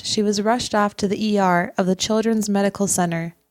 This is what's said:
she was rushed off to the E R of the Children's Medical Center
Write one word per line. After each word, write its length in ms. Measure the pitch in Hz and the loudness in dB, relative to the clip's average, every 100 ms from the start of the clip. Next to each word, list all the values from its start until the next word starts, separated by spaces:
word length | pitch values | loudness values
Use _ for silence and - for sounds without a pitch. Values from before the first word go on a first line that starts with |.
| - | -4
she 160 | - | -2
was 220 | 208 202 | 0 0
rushed 320 | 208 240 - 214 | 0 -2 0 0
off 200 | 208 - | 0 -2
to 100 | 202 | -4
the 260 | 202 220 | -2 0
E 60 | 202 | 2
R 340 | 190 175 202 - | 4 2 0 -2
of 120 | 185 | 0
the 80 | 185 | 0
Children's 520 | - 220 220 220 208 | 0 0 2 0 0
Medical 380 | 202 202 - 196 | 0 0 0 -2
Center 480 | - 175 165 170 - _ | 0 0 -2 -6 -10 _